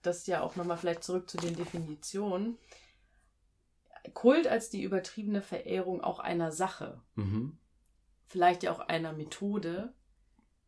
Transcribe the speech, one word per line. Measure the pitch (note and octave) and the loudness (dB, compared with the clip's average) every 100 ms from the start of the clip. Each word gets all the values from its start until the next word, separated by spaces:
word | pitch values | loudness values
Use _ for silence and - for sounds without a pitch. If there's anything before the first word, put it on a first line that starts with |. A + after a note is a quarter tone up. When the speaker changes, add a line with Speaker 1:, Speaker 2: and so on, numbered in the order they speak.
Speaker 1:
das | - - - | 0 0 0
ja | F3 | 0
auch | E3 F3+ | 0 -2
noch | |
mal | F3 E3+ | -2 0
vielleicht | F3 E3 | 0 -2
zurück | - F3+ F3+ | -2 -4 -4
zu | E3+ | -4
den | E3+ E3 | -4 -4
Definitionen. | E3+ E3+ D#3+ D3+ - G3 G#3 F#3 A3 A#3 - - - _ _ _ _ _ _ _ _ _ _ - - | -4 -6 -6 -8 -6 -4 0 0 -2 -4 -14 -20 -20 _ _ _ _ _ _ _ _ _ _ -18 -14
Kult | - A#3+ D4+ D#4 | 6 8 8 6
als | A3+ A3 | 2 0
die | G3 | -4
übertriebene | F#3+ G3 - - G#3 G3+ | 0 -2 -2 -6 -2 -2
Verehrung | G3+ F#3 - F#3 F#3 F3+ | -2 -8 -2 -2 0 -2
auch | - - | -2 -2
einer | - E3+ E3 | -2 0 0
Sache. | D#3 F#3 - - A#2+ - | 0 -2 -2 -10 -10 -10
Speaker 2:
Mhm. | - G2 G#2+ C3+ - _ _ _ _ _ _ - | -4 0 0 -2 -8 _ _ _ _ _ _ -8
Speaker 1:
Vielleicht | F#3 F3 F3 | 6 6 6
ja | F3+ | 0
auch | E3+ | -2
einer | - E3 D#3+ | 0 0 0
Methode. | D#3 D3+ - G3+ G#3 E3 F3+ A#3 - _ _ _ _ _ _ | -6 -8 -4 -2 0 -2 -4 -6 -12 _ _ _ _ _ _